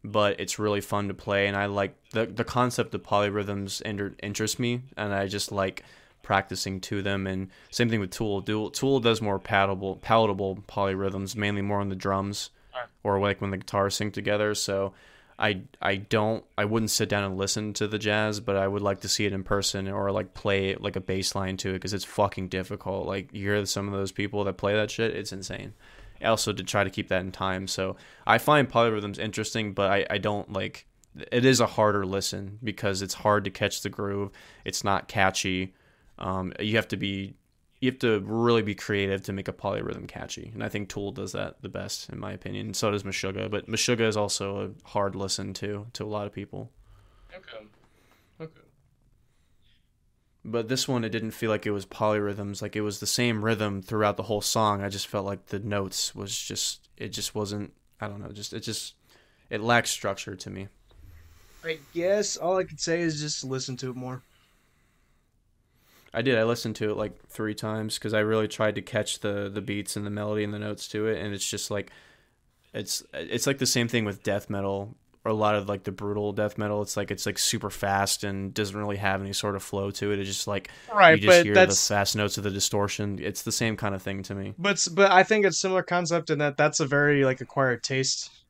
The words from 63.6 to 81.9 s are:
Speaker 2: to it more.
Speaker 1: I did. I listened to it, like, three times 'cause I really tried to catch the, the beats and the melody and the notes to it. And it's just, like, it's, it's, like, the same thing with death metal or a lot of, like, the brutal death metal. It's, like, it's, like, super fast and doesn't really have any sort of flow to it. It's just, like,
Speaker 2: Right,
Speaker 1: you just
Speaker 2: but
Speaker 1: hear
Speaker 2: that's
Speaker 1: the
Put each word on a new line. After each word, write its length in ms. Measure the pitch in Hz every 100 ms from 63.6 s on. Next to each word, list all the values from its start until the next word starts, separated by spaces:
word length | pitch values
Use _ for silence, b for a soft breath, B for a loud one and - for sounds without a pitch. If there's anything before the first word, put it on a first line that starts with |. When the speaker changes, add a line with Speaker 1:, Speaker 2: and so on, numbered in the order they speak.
| 131 123
Speaker 2:
to 120 | 131
it 60 | 123
more. 260 | 127 131 _ _ _ _ _ _ _ _ _ _ _ _ _ _ _ b b b b
Speaker 1:
I 100 | 117
did. 160 | 127 117
I 60 |
listened 300 | 113 117 113 107
to 140 | 107
it, 60 | 107
like, 260 | 107 - -
three 260 | - 107
times 440 | 107 110 110 107 -
'cause 160 | 107
I 60 | 110
really 280 | 107 110 107
tried 260 | - 107 104
to 60 |
catch 380 | - 107 104 -
the, 300 | 107 101 101
the 80 | 101
beats 340 | 101 101 98
and 120 | 104 104
the 40 |
melody 320 | 104 104 107
and 120 | 104
the 40 | 104
notes 300 | 107 101 -
to 180 | 107 107
it. 160 | 101
And 120 | 101
it's 140 | 98 -
just, 220 | 101 -
like, 220 | 104 95 b b b b b _ _ _
it's, 320 | 117 95 - -
it's, 340 | 71 82 117 143
like, 120 | 135
the 80 | 127
same 220 | 127 117
thing 180 | 120 107
with 160 | 101
death 260 | 110 101 -
metal 460 | 101 98 98 101 - _ _
or 60 | 113
a 40 |
lot 200 | 107 107
of, 140 | 104 101
like, 160 | 101
the 80 | -
brutal 400 | 92 104 104 104
death 240 | 101 104 -
metal. 260 | 104 104
It's, 140 | 101 -
like, 140 | 101
it's, 160 | 101 110
like, 120 | 98
super 320 | - 110 104
fast 540 | - 98 98 98 -
and 280 | 104 98 98
doesn't 220 | 101 101 101
really 200 | 104 101
have 240 | 101 98
any 140 | 98
sort 200 | 98 104
of 80 | 98
flow 280 | - 101 98
to 180 | 98 104
it. 60 | 101
It's 100 | 98
just, 180 | 95 -
like, 220 | 101 - B B
Speaker 2:
Right, 280 | 214 175 160
Speaker 1:
you 80 | 202
just 120 | 175
Speaker 2:
but 40 |
Speaker 1:
hear 100 | 170
Speaker 2:
that's 320 | 185 185 196
Speaker 1:
the 80 | -